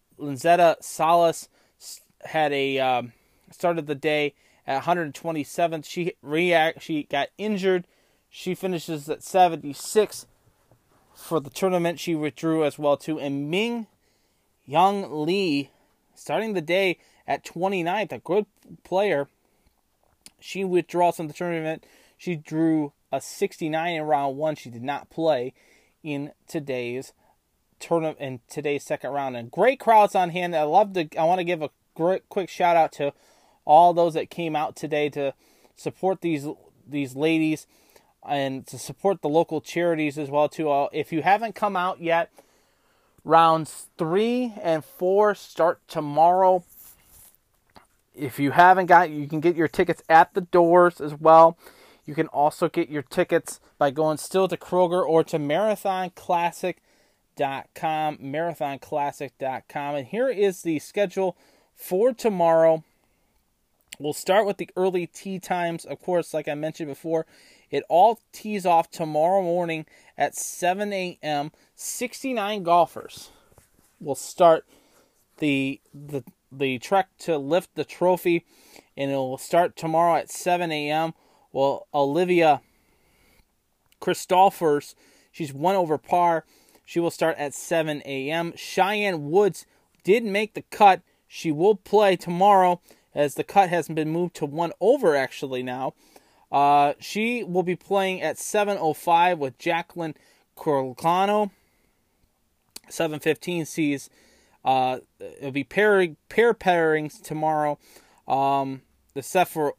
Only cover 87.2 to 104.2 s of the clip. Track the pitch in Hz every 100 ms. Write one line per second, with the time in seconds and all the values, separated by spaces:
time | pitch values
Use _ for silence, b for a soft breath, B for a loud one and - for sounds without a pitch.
87.2 | 165 147 143 - - 165 156 147 - 135
88.2 | 135 165 170 - - - 185 208 208 165
89.2 | 143 185 202 - - _ _ _ - 233
90.2 | 226 202 214 160 - - 202 180 _ _
91.2 | _ - 165 147 190 208 - 202 202 180
92.2 | - 175 202 196 180 175 b b b 143
93.2 | 147 - 147 196 180 175 156 156 156 165
94.2 | 175 - 147 151 165 - 196 285 190 143
95.2 | 131 - 139 127 127 127 131 b b b
96.2 | b b _ 139 143 143 143 - - 202
97.2 | 226 240 180 180 175 175 - 196 190 185
98.2 | 156 127 - 208 208 202 156 147 170 170
99.2 | 180 170 135 - 170 170 - 170 160 -
100.2 | b b _ - 160 139 131 123 165 180
101.2 | 196 208 202 - _ _ _ _ _ _
102.2 | _ _ _ _ _ - - - 165 147
103.2 | 160 143 - 175 147 - 147 139 - b